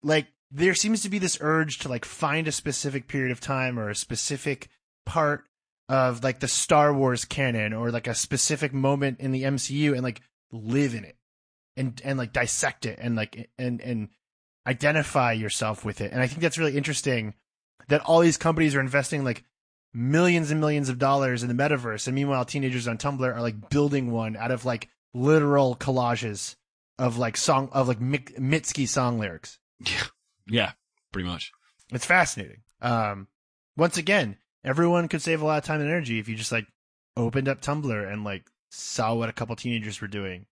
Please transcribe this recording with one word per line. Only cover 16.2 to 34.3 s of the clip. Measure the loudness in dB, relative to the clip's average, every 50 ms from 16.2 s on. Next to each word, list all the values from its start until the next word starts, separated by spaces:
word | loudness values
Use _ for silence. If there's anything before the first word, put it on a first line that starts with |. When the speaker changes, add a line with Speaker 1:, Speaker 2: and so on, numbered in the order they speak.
Speaker 1:
I | 0
think | 0 0 0
that's | -2 -2 0 0
really | -2 0 0
interesting | 0 -2 -2 -4 -2 0 0 0 0 -2 -6 -10 _ _ _ _ _ _ _ _ _ -2 2
that | 2 2 4
all | 6 6 8
these | 8 8 6
companies | 4 0 0 2 4 4 4 4
are | 2
investing, | 0 2 2 0 0 0 -2 -2 -2
like, | -2 -2 -4 _ _ _ _ _ _ _ _ _ _ _
millions | -4 0 4 4 6 6 6 6 4 2 2
and | 2 2
millions | 2 2 2 2 0 -2
of | -2 0
dollars | 2 2 4 4 2 2 0 0 -2
in | -2
the | 0 0
metaverse. | 2 2 2 0 -2 -4 -6 -6 -4
And | -2 -2
meanwhile, | 0 0 0 0 0 -2
teenagers | -2 -2 -2 -2 -2 -2 -2 -2 -4
on | -4 -2
Tumblr | -4 -4 -2 -2 -2
are, | -2 -2 -2
like, | -2 -4 -4 -6 -8 0
building | 2 4 4 4 2 0 0 0
one | -2 -2 -2 -2 -4
out | -6 -2 -2
of, | -2 -2 -2
like, | -4 -4 -4 -6 _ _ _ _ _ _
literal | 0 4 6 6 6 6 6 6 6 6 4 2
collages | 0 -2 0 0 2 2 2 0 0 -2 -6 -6 -8 -10 -12 -12 _ _ _ _ _ _ _ _ -2
of, | -2 0 0 0
like, | -2 -2 -2
song, | -2 2 4 4 4 2 2 0
of, | 2 2
like, | 2 2 0
Mick, | 0 -2 -2 -2 -4 -6 -8 -4
Mitski | 0 2 2 2 0 -2 -2 -2 -2 0
song | 0 0 0 0 0 0
lyrics. | -2 -4 -6 -8 -14 -18 -20 _ _ _ _ _ -6
Speaker 2:
Yeah. | -4 -2 -2 -4 -4 _ _ _ _ _ _ _
Yeah, | -2 0 0 0 0 -4 _ _ _ _ _ _ _ -8
pretty | -6 -4 -4
much. | -4 -6 -8 -12 _ _ _ _ _ _ _ _ -8
Speaker 1:
It's | -8 0
fascinating. | 4 4 4 4 2 0 -8 -10 -12 -14 -20 _ _ _ _
Um, | -2 0 2 2 0 0 -2 -6 -10 _ _ _ _ _ _ _ _ _ _
once | 2 2 2 2
again, | 0 0 2 2 2 2 0